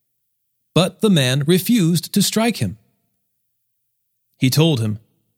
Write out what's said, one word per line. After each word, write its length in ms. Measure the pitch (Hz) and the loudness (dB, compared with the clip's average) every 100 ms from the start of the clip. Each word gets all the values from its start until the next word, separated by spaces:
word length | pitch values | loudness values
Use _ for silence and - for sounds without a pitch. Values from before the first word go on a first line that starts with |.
| _ _ _ _ _ _ _ | _ _ _ _ _ _ _
But 280 | - 180 - | -2 -2 0
the 80 | 220 | 0
man 340 | 175 127 135 | 2 2 0
refused 680 | 143 180 - 240 165 175 - | 0 0 2 0 2 0 -2
to 80 | - | -2
strike 360 | 190 - 226 - | -2 0 -2 -2
him. 200 | - - _ _ _ _ _ _ _ _ _ _ _ _ _ _ _ _ | -6 -6 _ _ _ _ _ _ _ _ _ _ _ _ _ _ _ _
He 120 | 131 | -2
told 300 | 131 165 139 | 2 2 0
him, 200 | 110 107 - _ _ | -4 -6 -12 _ _